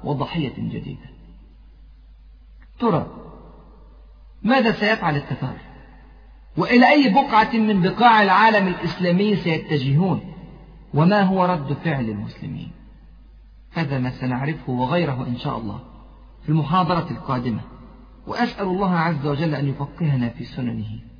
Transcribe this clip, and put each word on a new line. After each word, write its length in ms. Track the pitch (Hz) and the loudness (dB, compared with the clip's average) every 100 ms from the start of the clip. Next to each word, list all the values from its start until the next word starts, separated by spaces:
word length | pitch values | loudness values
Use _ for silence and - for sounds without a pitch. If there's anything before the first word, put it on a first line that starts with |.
وضحية 480 | - 139 131 165 131 - | -4 -4 -4 -4 -6 -6
جديدة. 520 | 113 - - - - - - - - - - - - - - - - - - - - - | -8 -8 -10 -14 -16 -20 -20 -20 -20 -20 -20 -20 -20 -20 -20 -20 -20 -20 -20 -20 -20 -2
ترى 280 | 233 160 - - - - - - - - - - - - - - | 0 0 -2 -14 -18 -20 -20 -20 -20 -20 -20 -20 -20 -20 -20 -6
ماذا 300 | 208 262 226 | 2 4 4
سيفعل 440 | 190 208 220 170 143 | 2 0 0 0 -2
التتار؟ 400 | - 143 131 - - - - - - - - - - - | -4 -8 -6 -10 -16 -20 -20 -20 -20 -20 -20 -20 -10 -4
وإلى 340 | 180 240 247 | 4 6 8
أي 240 | 302 254 | 6 6
بقعة 420 | 196 262 220 220 226 | 4 4 2 2 2
من 260 | 214 202 | 2 2
بقاع 400 | 185 196 240 220 | 2 4 6 6
العالم 460 | 196 190 220 208 185 | 6 6 6 4 2
الإسلامي 680 | 175 165 - 180 180 208 196 | -2 -6 -2 0 2 2 0
سيتجهون؟ 840 | 175 160 - 151 131 143 190 110 - - - - - - - | 0 -4 -2 -2 2 2 2 -2 -6 -16 -18 -20 -20 -20 -4
وما 280 | 139 170 208 | 2 4 4
هو 220 | 190 190 | 2 2
رد 280 | 180 175 135 | 0 0 -4
فعل 320 | 143 165 139 | -4 -2 -2
المسلمين؟ 680 | 110 104 113 - - - - - - - - - - - - - - | -4 -6 -8 -10 -12 -10 -12 -18 -20 -20 -20 -20 -20 -20 -20 -20 -10
هذا 260 | 170 147 135 | -6 -2 -2
ما 120 | 127 | -4
سنعرفه 640 | - 127 123 143 156 - | -4 -4 -2 -4 -6 -6
وغيره 540 | 123 127 175 156 123 123 | -4 0 0 0 -4 -6
إن 80 | 123 | -4
شاء 220 | 143 117 | -4 -6
الله 220 | 110 - - - - - - - | -8 -10 -14 -20 -20 -20 -20 -12
في 60 | 151 | -2
المحاضرة 580 | 156 139 185 170 170 - | 0 2 2 2 0 -2
القادمة، 500 | 117 - 127 120 107 - - - - - - - | -10 -4 -4 -2 -4 -8 -18 -20 -20 -20 -20 -10
وأسأل 400 | - 240 - 196 | -2 -2 -2 -4
الله 240 | 185 196 | 0 0
عز 360 | 175 165 151 147 | 2 0 -2 -2
وجل 280 | 139 165 | 0 -2
أن 140 | 143 143 | 0 -2
يفقهنا 600 | 131 139 - 165 131 120 | -4 -8 -2 0 0 -2
في 160 | - | -6
سننه 560 | 120 - 120 110 107 113 - | -12 -6 -6 -6 -8 -12 -16